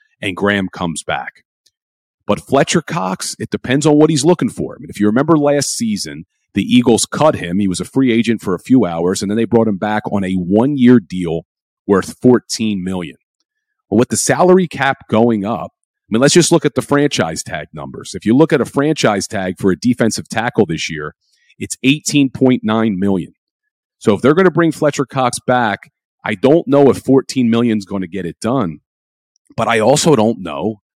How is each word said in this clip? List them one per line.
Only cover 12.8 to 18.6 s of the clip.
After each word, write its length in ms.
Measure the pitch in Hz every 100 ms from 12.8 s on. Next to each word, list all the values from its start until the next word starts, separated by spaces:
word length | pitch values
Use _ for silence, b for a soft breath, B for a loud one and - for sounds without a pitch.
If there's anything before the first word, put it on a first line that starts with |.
million. 340 | 92 92 82 - _ _ _ _ _ _ _
Well, 100 | 107
with 100 | 123
the 80 | 113
salary 500 | - 131 180 185 175
cap 400 | - 135 135 -
going 340 | 110 120 110
up, 280 | 98 113 87 _
I 340 | _ _ -
mean, 120 | 110
let's 120 | 143
just 180 | 175 160
look 140 | 170 147
at 80 |
the 80 | -
franchise 640 | - 143 143 - 87 80
tag 240 | - 82 76
numbers. 400 | 80 69 65 69 95
If 100 | 101
you 100 | 127
look 160 | 156
at 100 | 151